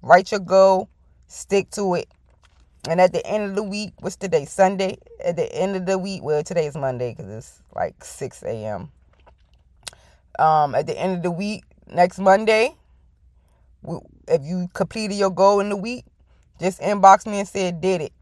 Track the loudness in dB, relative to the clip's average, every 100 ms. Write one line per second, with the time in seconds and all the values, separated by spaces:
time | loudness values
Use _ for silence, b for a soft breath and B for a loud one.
0 | 8 6 6 -6 2 6 6 4 -2 _
1 | _ _ _ -20 -2 -2 -2 -6 -2 -2
2 | -6 _ _ _ _ _ _ _ -6 4
3 | 4 4 -4 -6 -4 -6 -6 -8 -12 -10
4 | -12 -10 -2 -2 -4 2 2 2 -4 -4
5 | _ -8 -6 -4 -4 -2 -4 -4 -2 -4
6 | -4 -10 -4 -4 -2 -2 -4 -4 -6 -4
7 | -6 -8 -14 -16 -18 _ _ -8 -8 -8
8 | -20 -12 -12 -10 -10 -8 -8 -10 -12 _
9 | _ _ _ _ _ _ _ _ -20 B
10 | B B B 0 2 4 2 0 -4 -4
11 | -4 -4 -4 -4 -6 -8 _ _ _ 0
12 | 0 2 4 4 4 2 2 -2 _ _
13 | _ _ _ _ _ _ _ _ -14 -12
14 | -14 _ -4 -2 -2 -6 -6 -6 -6 -4
15 | -6 -2 -2 4 4 4 0 -4 -6 -10
16 | -14 _ _ _ _ _ -6 -4 -4 6
17 | 8 8 4 -6 -6 -4 -4 -2 -2 -2
18 | -4 _